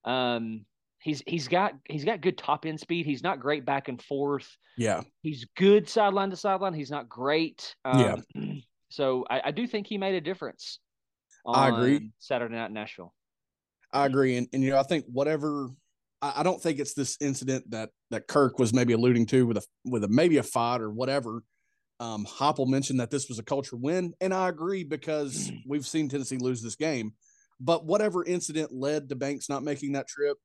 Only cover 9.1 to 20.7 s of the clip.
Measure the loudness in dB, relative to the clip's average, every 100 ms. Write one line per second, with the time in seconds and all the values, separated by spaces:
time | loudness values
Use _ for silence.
9.1 | 0 0 -2 -2 -4 -4 -4 -4 -4 -2
10.1 | -2 -2 -6 -8 -12 -16 -16 _ _ _
11.1 | _ _ _ 2 4 6 6 4 4 0
12.1 | -16 -4 -2 -2 -4 -6 -6 -8 -12 -18
13.1 | _ _ _ _ _ _ _ _ 0 2
14.1 | 4 4 2 -2 0 4 4 4 0 -2
15.1 | -2 0 0 -2 -4 -6 -10 _ _ _
16.1 | _ -4 0 0 2 0 0 -4 -4 -4
17.1 | -2 -4 -2 -2 -4 -4 -8 -8 _ _
18.1 | -8 0 4 4 6 4 4 4 4 6
19.1 | 4 4 4 4 2 -4 _ -4 -2 4
20.1 | 6 6 4 2 0 2